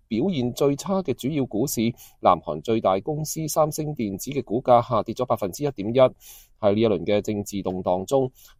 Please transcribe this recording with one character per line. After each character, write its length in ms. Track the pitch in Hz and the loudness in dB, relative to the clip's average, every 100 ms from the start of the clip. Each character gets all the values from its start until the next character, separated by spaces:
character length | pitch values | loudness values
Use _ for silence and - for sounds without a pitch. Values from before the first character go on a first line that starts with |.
| - | -6
表 220 | 110 185 | -2 0
現 240 | 151 120 | 0 -2
最 200 | 123 143 143 | 2 0 0
差 240 | 175 190 | -2 -4
嘅 120 | 175 | -2
主 140 | 120 127 | -4 -4
要 180 | 143 123 | -2 -2
股 220 | 101 143 | -2 -2
市。 140 | - 113 - - _ | 0 0 -2 -12 _
南 180 | 107 85 | 4 4
韓 220 | 82 78 | 0 -6
最 180 | 92 113 | -2 0
大 180 | 104 95 | 2 0
公 220 | 156 151 156 | -2 -6 -6
司 200 | 160 156 | -6 -4
三 200 | 165 156 | 0 0
星 240 | 151 151 | -2 -6
電 240 | 151 107 95 | -4 -4 -4
子 140 | - | -6
嘅 100 | 139 | -6
股 200 | - 117 | -4 -2
價 200 | 131 120 | 4 4
下 220 | 117 113 | 4 -2
跌 100 | 101 | -2
咗 120 | 107 123 | -4 -2
百 100 | 117 | -2
分 160 | 98 | -4
之 140 | 85 143 | -4 -6
一 60 | |
點 180 | 131 101 | -4 0
一。 100 | 123 | 4
喺 760 | 127 - - - _ - 104 | 4 2 -20 -20 _ -2 0
呢 80 | 107 | 4
一 60 | 113 | 2
輪 180 | 90 90 | 2 0
嘅 160 | 104 | 0
政 220 | 98 104 | 0 -4
治 180 | 104 98 | -4 -6
動 220 | 95 92 | -4 -4
盪 220 | 92 92 95 | -2 -2 2
中， 260 | 135 127 _ - _ | 0 0 _ -20 _